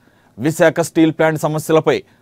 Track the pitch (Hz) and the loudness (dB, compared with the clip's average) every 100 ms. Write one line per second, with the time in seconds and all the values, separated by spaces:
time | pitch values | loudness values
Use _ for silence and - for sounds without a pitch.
0 | _ _ _ - 135 160 165 151 165 170 | _ _ _ -6 -6 2 0 2 -2 2
1 | 160 - 160 156 156 151 - 156 156 113 | 0 2 -2 0 -4 -6 0 0 2 -2
2 | - _ | -4 _